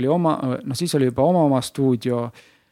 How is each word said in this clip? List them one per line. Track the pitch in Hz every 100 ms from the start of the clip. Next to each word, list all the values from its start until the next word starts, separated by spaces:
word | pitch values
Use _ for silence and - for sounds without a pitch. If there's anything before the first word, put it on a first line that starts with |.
oli | 131
oma, | 175 160 - 131 131
noh, | 139
siis | 127 175 147
oli | 127
juba | 120
oma, | 151 180 147
oma | 131
stuudio, | - - 135 117 127 120 120 - - _ _